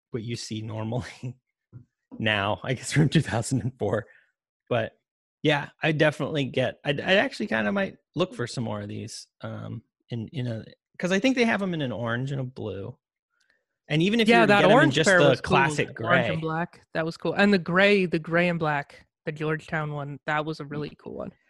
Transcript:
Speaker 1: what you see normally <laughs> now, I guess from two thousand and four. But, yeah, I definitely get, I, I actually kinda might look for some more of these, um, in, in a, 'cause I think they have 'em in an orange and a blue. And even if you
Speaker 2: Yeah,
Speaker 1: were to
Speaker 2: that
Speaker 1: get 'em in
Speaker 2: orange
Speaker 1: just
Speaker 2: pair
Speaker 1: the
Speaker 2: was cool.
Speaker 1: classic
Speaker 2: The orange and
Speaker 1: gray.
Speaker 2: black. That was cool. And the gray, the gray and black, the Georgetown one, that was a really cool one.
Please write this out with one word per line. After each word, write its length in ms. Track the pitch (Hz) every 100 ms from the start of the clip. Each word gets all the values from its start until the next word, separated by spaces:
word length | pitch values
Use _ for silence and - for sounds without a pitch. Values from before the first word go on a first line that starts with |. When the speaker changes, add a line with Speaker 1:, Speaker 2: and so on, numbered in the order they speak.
| _
Speaker 1:
what 120 | 123
you 140 | 117 117
see 240 | - 113
normally 760 | 110 110 110 123 90 - 131 - _ _ _ 123
<laughs> 400 | - _ _ -
now, 420 | 107 107 101 -
I 120 | -
guess 180 | 127 -
from 160 | 143 156
two 140 | 160
thousand 400 | - 113 - 127
and 100 | 110 -
four. 280 | 98 107 - _ _ _ _ _ _
But, 240 | 120 113 - _ _ _ _
yeah, 280 | 151 143 143 _
I 100 | 156
definitely 520 | 151 151 147 135 156
get, 340 | 127 127 120 -
I, 60 | -
I 240 | 147 165 190
actually 300 | 269 - 214
kinda 260 | 220 208
might 240 | 196 196 - _
look 200 | 143 180
for 120 | - 120
some 180 | -
more 160 | 110 104
of 60 | 104
these, 380 | 107 104 - - _
um, 420 | 113 107 110 113 - _ _
in, 180 | 117 107
in 180 | 135 123
a, 180 | 110 - _ _ -
'cause 120 | 175
I 80 | 190
think 160 | 262 254
they 80 | 226
have 160 | 208
'em 100 | 196
in 60 | 165
an 80 | 131
orange 400 | 101 117 120 135
and 80 | 135
a 40 |
blue. 520 | 127 131 104 98 104 - _ _ _ _ _ _ _ _ -
And 140 | 151
even 180 | 185 233
if 80 | 220
you 40 |
Speaker 2:
Yeah, 60 | 233
Speaker 1:
were 40 | 214
to 60 |
Speaker 2:
that 60 | 202
Speaker 1:
get 40 | 185
'em 40 |
in 60 | 247
Speaker 2:
orange 180 | 302
Speaker 1:
just 140 | 147 202
Speaker 2:
pair 120 | 180
Speaker 1:
the 80 | 143
Speaker 2:
was 100 | 123
cool. 160 | - 139
Speaker 1:
classic 400 | 139 147 - -
Speaker 2:
The 80 |
orange 220 | 113 175 117
and 120 | 165
Speaker 1:
gray. 0 |
Speaker 2:
black. 420 | 160 160 175 - _
That 100 | 165 160
was 100 | -
cool. 160 | -
And 200 | 190 202
the 60 | 196
gray, 460 | 160 175 202 202 180
the 120 | 175
gray 300 | 160 170 180
and 100 | 170
black, 480 | 156 143 - - _ _ -
the 60 |
Georgetown 600 | 151 156 156 - 160 151
one, 260 | 147 143 143 -
that 180 | 151
was 160 | 151 156
a 40 | 147
really 260 | 147 147 -
cool 160 | -
one. 180 | - - - _